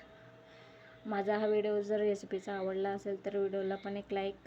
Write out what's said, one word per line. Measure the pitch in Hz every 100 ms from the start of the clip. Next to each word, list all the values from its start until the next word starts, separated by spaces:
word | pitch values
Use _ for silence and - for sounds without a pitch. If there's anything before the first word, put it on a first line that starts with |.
| - - - - - - - - - - 220
माझा | 202 196 208
हा | 214
व्हिडिओ | 214 208 208
जर | 202 214
रेसिपीचा | 208 202 - 190 202
आवडला | 196 190 190 196
असेल | 196 202 190 202
तर | 202
व्हिडिओला | 196 196 190 196
पण | 202 202
एक | -
लाईक | 196 196 196